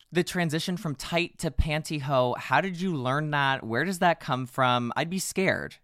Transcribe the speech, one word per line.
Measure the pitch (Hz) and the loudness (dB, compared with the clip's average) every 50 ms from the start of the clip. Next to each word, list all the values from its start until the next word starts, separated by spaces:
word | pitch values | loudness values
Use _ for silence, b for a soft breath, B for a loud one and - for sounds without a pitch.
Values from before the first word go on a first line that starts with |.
| _ _ | _ _
the | 156 175 175 | 0 0 0
transition | - - 180 170 156 147 165 - - 180 | 0 0 0 0 0 0 -2 -2 -2 -4
from | 170 - 160 135 | -4 -4 -6 -6
tight | - - - 175 170 175 170 - - | -6 -6 -2 -2 0 -2 -2 -4 -6
to | - 156 | -6 -2
pantyhose? | - - - 156 151 156 147 - 165 147 135 147 139 127 127 123 120 | 0 0 2 2 0 -2 -2 -4 -6 -4 -2 2 4 4 4 4 0
How | - - - 131 147 | -2 0 2 2 2
did | 180 196 180 165 | 2 0 -2 -4
you | 185 190 165 | -2 -2 -2
learn | 135 123 127 135 147 156 151 | -2 -2 0 0 0 0 0
that? | 147 143 139 135 135 127 - | 0 2 2 2 0 0 -2
Where | 110 113 123 156 | -2 0 0 0
does | 190 190 175 | 0 0 2
that | 190 175 160 - | 2 2 2 2
come | - - 135 127 131 | -2 -4 -2 -2 -4
from? | - - - 131 123 123 120 120 117 - | -4 0 2 2 4 4 2 0 -2 -2
I'd | - 156 165 | -4 -4 -2
be | 185 185 | -4 -4
scared. | - - - 185 190 160 101 92 71 - - - | -4 -4 -2 0 2 2 0 0 -4 -8 -12 -14